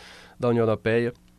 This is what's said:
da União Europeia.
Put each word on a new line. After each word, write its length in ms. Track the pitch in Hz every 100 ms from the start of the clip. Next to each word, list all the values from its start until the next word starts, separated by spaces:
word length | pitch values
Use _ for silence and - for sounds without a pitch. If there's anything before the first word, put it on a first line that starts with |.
| - - - -
da 120 | 123
União 140 | 117
Europeia. 500 | 113 107 117 117 120 120 -